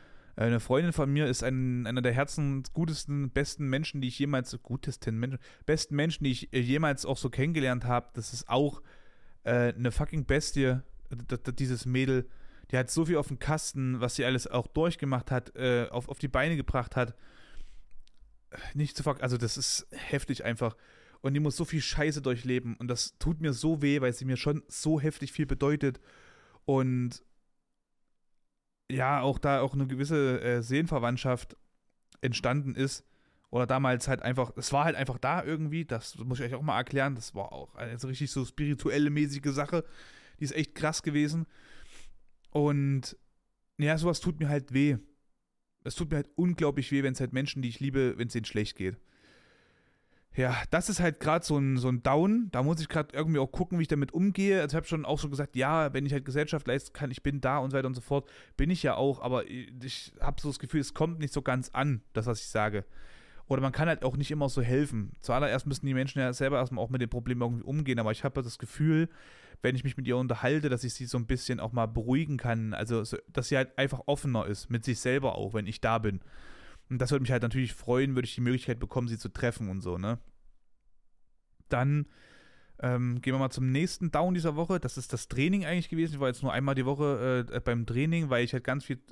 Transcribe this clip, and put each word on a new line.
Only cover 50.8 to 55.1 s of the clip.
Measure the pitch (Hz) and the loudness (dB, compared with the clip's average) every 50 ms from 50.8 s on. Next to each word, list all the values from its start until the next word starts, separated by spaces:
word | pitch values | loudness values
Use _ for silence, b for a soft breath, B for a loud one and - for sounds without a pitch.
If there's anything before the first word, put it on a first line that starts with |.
| - | 2
ist | - 190 - | 0 0 2
halt | 175 170 147 - | 2 2 0 0
grad | - 156 156 170 - | 0 2 2 2 2
so | - 151 | 2 2
ein, | 143 139 135 135 | 2 4 2 2
so | 123 120 127 | 2 2 0
ein | 127 120 - | 0 2 2
Down. | 131 139 156 175 202 220 240 233 180 | 2 4 4 4 4 4 2 2 0
Da | - 123 135 | 0 2 2
muss | 147 170 160 | 2 2 0
ich | 156 | -2
grad | - - 156 147 - - | -2 -2 -2 -2 -2 -4
irgendwie | 143 156 160 160 143 | -2 0 2 2 2
auch | 135 - | 2 0
gucken, | - - 180 - 180 170 | 0 -2 -2 0 0 -2
wie | |
ich | 160 - | 0 0
damit | 156 143 139 - - | 0 0 0 0 0
umgehe. | 170 185 202 175 190 196 202 196 185 | 2 2 2 2 2 4 4 4 4
Also | 151 139 143 | 2 0 0
ich | |
hab | 165 - | -2 -2
schon | - 170 156 - | -2 -4 -4 -2
auch | - | -2